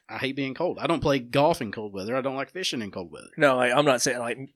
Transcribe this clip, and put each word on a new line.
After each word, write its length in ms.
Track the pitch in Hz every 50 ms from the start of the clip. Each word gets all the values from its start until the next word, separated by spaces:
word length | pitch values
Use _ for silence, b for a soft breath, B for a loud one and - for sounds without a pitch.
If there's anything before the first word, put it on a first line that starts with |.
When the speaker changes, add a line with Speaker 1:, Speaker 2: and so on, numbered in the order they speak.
| _ -
Speaker 1:
I 80 | 117 107
hate 180 | 131 131 139
being 200 | 143 139 135 127
cold. 240 | - 165 180 - -
I 60 | - -
don't 140 | - 131
play 180 | 123 - 139 131
golf 420 | 120 120 123 139 143 165 165 -
in 100 | 123 101
cold 220 | - 117 107 208 196
weather. 220 | - - - -
I 60 | 135
don't 140 | 127 139 131
like 140 | 135 135 -
fishing 320 | - 180 185 - 160 127
in 100 | 107 98
cold 200 | - 101 90 82
weather. 180 | 76 64 - - - -
Speaker 2:
No, 200 | 147 139 131 127
like, 140 | 127 123 120
I'm 120 | 147 147
not 160 | 147 127 120
saying, 180 | - 147 120 123
like, 180 | 117 117 117 131 135 - _